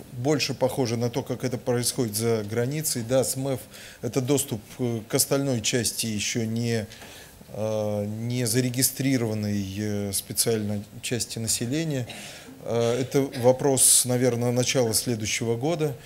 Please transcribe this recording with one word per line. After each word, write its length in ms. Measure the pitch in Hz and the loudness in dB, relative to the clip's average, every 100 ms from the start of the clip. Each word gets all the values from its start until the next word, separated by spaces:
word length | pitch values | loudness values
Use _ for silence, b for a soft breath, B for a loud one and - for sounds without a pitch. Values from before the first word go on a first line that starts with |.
| - | -10
больше 420 | 123 127 151 - | -4 2 2 2
похоже 420 | 123 127 - 123 117 | 0 0 2 0 2
на 140 | 120 | 0
то, 120 | 135 | -2
как 220 | 123 123 | -4 -4
это 140 | 131 117 | -2 -2
происходит 560 | - 120 120 - 117 | 0 0 0 0 0
за 300 | 104 113 113 | 0 2 0
границей. 580 | 104 110 123 151 151 123 | 0 0 0 0 -2 -4
Да, 220 | 117 131 | 2 2
смэф — 360 | 127 135 135 127 - B B B | 2 0 -2 -4 -6 B B B
это 200 | 123 139 | -4 -2
доступ, 400 | 123 143 - 113 - - | 2 2 2 -4 -8 -4
э, 220 | 123 117 104 | -2 -2 -2
к 60 | |
остальной 460 | 139 - 139 139 120 | 0 2 2 2 0
части 460 | - 127 107 - 113 | 0 0 0 -2 -2
еще 380 | 107 - 123 | -2 -2 -2
не, 420 | 113 113 120 113 104 B B B B B - | 0 0 0 -2 -4 B B B B B -14
э, 580 | - 107 107 107 104 104 | -6 -2 -2 -2 -2 -4
не 400 | 107 117 123 120 | -4 -4 -2 2
зарегистрированной, 1200 | 120 127 120 131 - 135 131 113 107 104 101 95 95 | 2 2 2 0 2 2 2 2 0 0 0 -2 -4
э, 340 | 107 104 101 | -2 -2 -2
специально 720 | 98 - 104 - 113 104 104 104 123 | -4 -4 -2 2 2 0 -4 -6 -12
части 360 | - 117 - - | -6 -4 -4 -6
населения. 680 | 110 - 120 147 165 139 113 B B B B - | -4 -2 -2 -2 -2 -2 -4 B B B B -14
Э, 360 | - 117 117 123 | -4 0 2 0
это 220 | 127 139 135 131 | 0 0 0 4
вопрос, 640 | 120 127 143 131 - - | 4 6 4 6 6 6
наверное, 480 | 123 123 127 117 123 | 4 4 4 4 2
начала 420 | 123 123 139 117 | 2 2 2 2
следующего 640 | 104 - 113 107 - 117 117 | 2 0 -2 -2 -2 0 0
года. 380 | 139 170 151 127 | 0 0 -2 -4